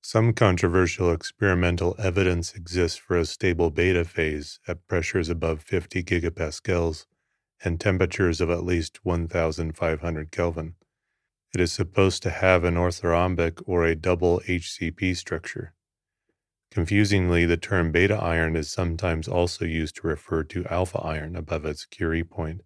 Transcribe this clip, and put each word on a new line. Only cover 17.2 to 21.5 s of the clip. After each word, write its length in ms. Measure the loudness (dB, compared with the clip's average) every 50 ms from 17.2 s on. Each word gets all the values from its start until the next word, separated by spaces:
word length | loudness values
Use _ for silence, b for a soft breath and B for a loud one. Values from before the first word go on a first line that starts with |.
| 4 4 4 4 4
the 140 | 4 2 0
term 340 | 0 0 0 2 2 2 4
beta 220 | 4 4 4 2
iron 420 | 0 0 0 0 0 0 0 0
is 140 | -2 -4 -4
sometimes 580 | -4 -4 -2 -2 -2 -2 -2 -2 -2 -2 -2 -2
also 380 | 0 0 0 0 0 -4 -4
used 300 | -4 -2 -2 -4 -4 -6
to 100 | -6 -4
refer 380 | -4 -4 -4 -6 -4 -2 -2 -2
to 200 | -4 -6 -8 -6 -4
alpha 300 | -2 -2 -2 -2 -2 -6 -4
iron 340 | -4 -6 -6 -6 -8 -8
above 300 | -10 -6 -6